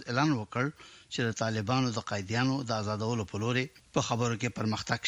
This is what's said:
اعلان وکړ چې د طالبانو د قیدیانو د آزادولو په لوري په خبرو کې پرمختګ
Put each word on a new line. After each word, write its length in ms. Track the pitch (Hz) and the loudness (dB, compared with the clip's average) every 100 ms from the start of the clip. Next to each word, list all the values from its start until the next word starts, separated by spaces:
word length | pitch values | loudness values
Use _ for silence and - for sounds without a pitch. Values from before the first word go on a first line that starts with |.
| 127 | 0
اعلان 220 | 123 156 | 2 4
وکړ 320 | 131 107 120 139 - - - - | 2 -2 -2 -2 -4 -18 -20 -12
چې 80 | - | -2
د 80 | 117 107 | 0 2
طالبانو 480 | 113 110 101 131 127 113 | 0 0 2 2 2 0
د 40 | - | -2
قیدیانو 440 | 104 95 113 131 135 120 | -4 -2 2 2 0 0
د 20 | |
آزادولو 520 | 113 104 107 110 120 98 | -2 0 0 0 0 -2
په 40 | 101 | -2
لوري 220 | 113 123 127 - - | 0 0 -2 -8 -4
په 60 | 143 - | -2 0
خبرو 300 | 117 120 113 | 2 0 0
کې 160 | 113 - | -2 -2
پرمختګ 420 | 110 107 - 117 | -2 -2 -2 -2